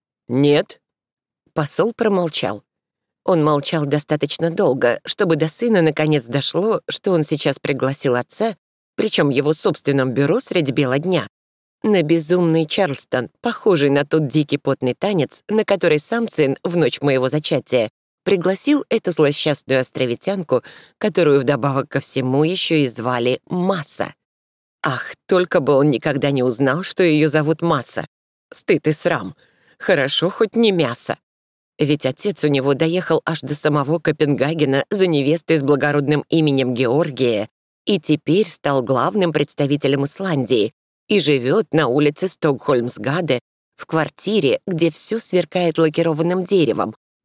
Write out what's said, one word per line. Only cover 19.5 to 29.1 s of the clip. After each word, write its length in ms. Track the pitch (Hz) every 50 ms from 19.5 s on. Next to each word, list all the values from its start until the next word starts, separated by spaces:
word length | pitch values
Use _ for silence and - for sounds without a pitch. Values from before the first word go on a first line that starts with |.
| 143 - - - 131 131
островитянку, 840 | 131 - - - 131 120 120 - - 185 202 190 170 - 127 117 - - - - - _ _ -
которую 420 | - 214 - 185 170 151 139 139
вдобавок 480 | 127 131 143 123 117 139 135 135 127 -
ко 100 | - 139
всему 460 | - - - 139 123 127 131 143 156
ещё 320 | 165 185 180 - - 165
и 100 | 156 143
звали 540 | 123 107 113 110 123 127 120 120 123 127 - _ -
Маса. 640 | - 180 180 190 196 175 - - - - 87 - - _ _ _ _ _ _ _ _ _ _ _ _ -
Ах, 320 | - 151 131 123 - - - _ _ -
только 320 | 190 180 180 - - 180
бы 140 | 135 156 143
он 160 | 135 143 151
никогда 400 | 131 113 - 160 135 139 143 143
не 120 | 139 131
узнал, 420 | 123 127 113 110 139 131 131 170 190
что 180 | - - -
её 260 | 185 170 151 151 151 151
зовут 320 | 135 156 147 151 160 -
Маса. 460 | 170 170 160 131 117 - - - - - _ _ _ _ _ _ _ _
Стыд 380 | - - - - 185 147 - 151
и 40 |
срам. 420 | 151 - - 175